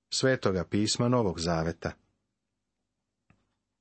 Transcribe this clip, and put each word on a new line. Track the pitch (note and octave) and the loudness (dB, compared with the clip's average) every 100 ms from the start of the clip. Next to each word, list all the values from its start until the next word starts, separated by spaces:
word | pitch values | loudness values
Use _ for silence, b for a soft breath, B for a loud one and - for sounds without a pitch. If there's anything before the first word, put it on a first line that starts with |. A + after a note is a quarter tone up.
| _ | _
Svetoga | - C3 C3 A2 F#2 E2 | -2 0 2 0 -2 0
pisma | G2+ A2 - A#2+ | 0 0 0 2
Novog | B2 G#2 E2 | 2 0 -2
Zaveta. | E2+ E2 E2 - E2+ - _ _ _ _ _ _ _ _ _ _ _ _ _ _ _ _ _ _ | -2 0 -2 -4 -8 -10 _ _ _ _ _ _ _ _ _ _ _ _ _ _ _ _ _ _